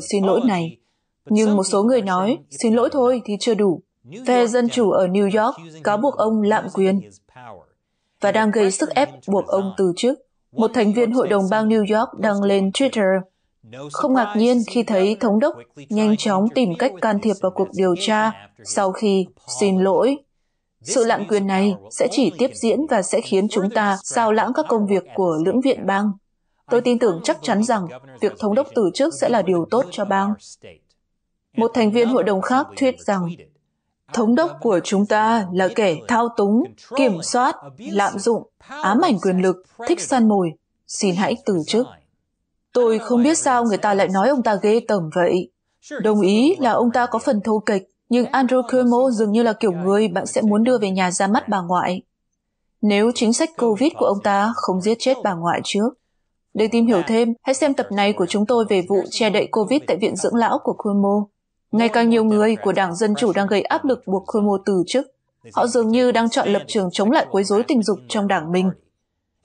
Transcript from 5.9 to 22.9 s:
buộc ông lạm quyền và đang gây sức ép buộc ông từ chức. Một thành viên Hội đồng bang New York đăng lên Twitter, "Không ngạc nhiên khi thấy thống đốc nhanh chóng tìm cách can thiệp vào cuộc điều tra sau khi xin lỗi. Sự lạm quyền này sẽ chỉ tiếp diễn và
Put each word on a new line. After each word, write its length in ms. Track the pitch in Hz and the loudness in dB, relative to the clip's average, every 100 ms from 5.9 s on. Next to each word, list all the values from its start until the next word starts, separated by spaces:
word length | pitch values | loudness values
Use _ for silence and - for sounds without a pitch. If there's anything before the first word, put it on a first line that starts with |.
| 208 | 0
buộc 180 | 277 - | 0 0
ông 260 | 220 220 | 0 0
lạm 260 | 208 208 202 | 2 0 -2
quyền 260 | 202 190 196 104 95 _ 127 123 92 67 _ _ _ _ _ | 0 0 0 -4 -16 _ -20 -20 -20 -20 _ _ _ _ _
và 100 | 202 | -2
đang 200 | 220 214 | 2 2
gây 200 | 220 196 | 2 2
sức 180 | 190 - | 0 -2
ép 200 | - - - - | 0 -2 -4 -4
buộc 200 | 196 - | -2 0
ông 260 | 196 196 - | -2 -2 -2
từ 160 | 185 170 | -2 0
chức. 220 | 240 294 _ _ _ | -2 -2 _ _ _
Một 200 | 120 226 | -2 0
thành 200 | 254 208 | 2 0
viên 180 | 214 226 | 2 0
Hội 160 | 254 175 | 0 0
đồng 160 | 202 190 | 0 0
bang 180 | 214 220 | 0 2
New 300 | 220 202 214 | 2 2 0
York 200 | 254 - | -2 -2
đăng 240 | 214 202 | -2 0
lên 260 | 202 196 196 | 2 2 0
Twitter, 500 | - 269 233 190 190 185 _ _ _ 110 123 147 | 0 0 2 2 0 -2 _ _ _ -20 -18 -12
"Không 220 | 151 277 | -4 0
ngạc 200 | 262 208 214 | 0 0 0
nhiên 240 | 233 247 214 | 2 2 0
khi 160 | 247 | -2
thấy 340 | 226 196 196 214 | 0 0 0 0
thống 200 | 233 214 | 0 2
đốc 160 | 285 - - - 139 | 0 -2 -14 -20 -6
nhanh 280 | 214 214 214 | 0 2 0
chóng 320 | 220 190 220 | 0 0 0
tìm 200 | 262 214 165 | 0 0 0
cách 120 | 254 - | -2 -2
can 180 | 226 202 | -2 0
thiệp 160 | 220 190 | -2 -2
vào 100 | 185 185 | -2 -2
cuộc 120 | 190 | -4
điều 220 | 185 185 175 | 0 0 0
tra 320 | 220 214 220 196 101 _ | 0 0 0 -4 -14 _
sau 280 | - 214 190 | -8 -2 -2
khi 340 | 190 208 190 180 - - - | 0 2 2 0 -8 -14 -2
xin 180 | 202 185 | 0 2
lỗi. 400 | 190 175 226 294 - _ _ _ _ _ | 2 2 2 -2 -8 _ _ _ _ _
Sự 220 | 117 247 | -4 0
lạm 240 | 226 202 202 | 0 0 -2
quyền 200 | 208 196 | -2 0
này 280 | 190 202 190 196 | 0 0 -2 -8
sẽ 160 | - 254 | -4 -2
chỉ 200 | 285 208 165 | 0 0 0
tiếp 140 | 254 | -4
diễn 260 | - 233 254 | -2 -2 0
và 120 | 311 | 0